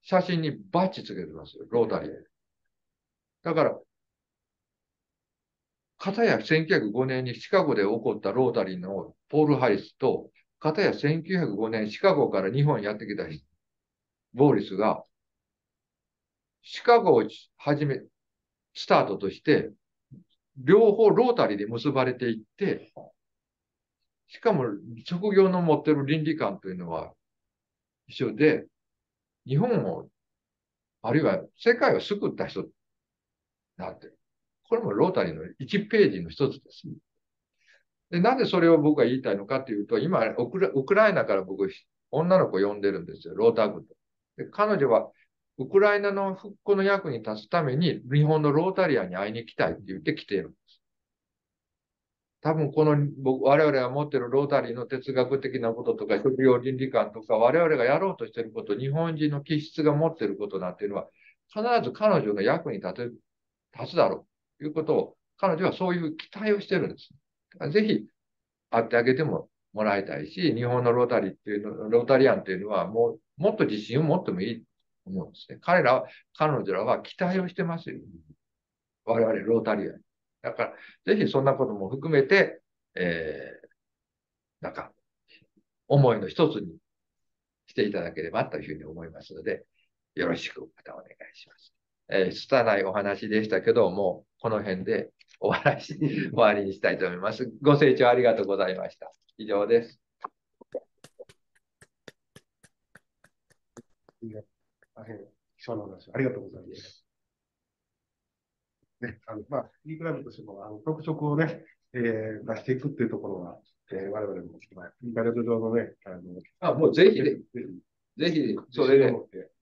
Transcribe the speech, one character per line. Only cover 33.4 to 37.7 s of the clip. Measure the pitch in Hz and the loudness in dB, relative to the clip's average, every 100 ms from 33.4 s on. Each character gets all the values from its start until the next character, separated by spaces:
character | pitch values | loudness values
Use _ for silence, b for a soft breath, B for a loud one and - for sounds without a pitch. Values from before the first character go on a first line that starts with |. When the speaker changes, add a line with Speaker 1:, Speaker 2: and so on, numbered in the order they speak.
| _ _ _ _ | _ _ _ _
Speaker 1:
な | 92 | -14
っ | 92 | -14
て | - | -20
る。 | _ _ _ _ _ _ | _ _ _ _ _ _
こ | 226 | -2
れ | |
も | 196 | -2
ロ | 104 165 | 0 0
ー | |
タ | - | 2
リ | 90 | -2
ー | |
の | - - - | -4 -14 -14
一 | 135 202 - | -4 -4 0
ペ | 220 202 | 4 4
ー | |
ジ | 95 | 4
の | 82 | -10
一 | - 135 | -4 -4
つ | - | -4
で | _ | _
す。 | - - - _ _ _ _ _ _ b | -20 -16 -16 _ _ _ _ _ _ b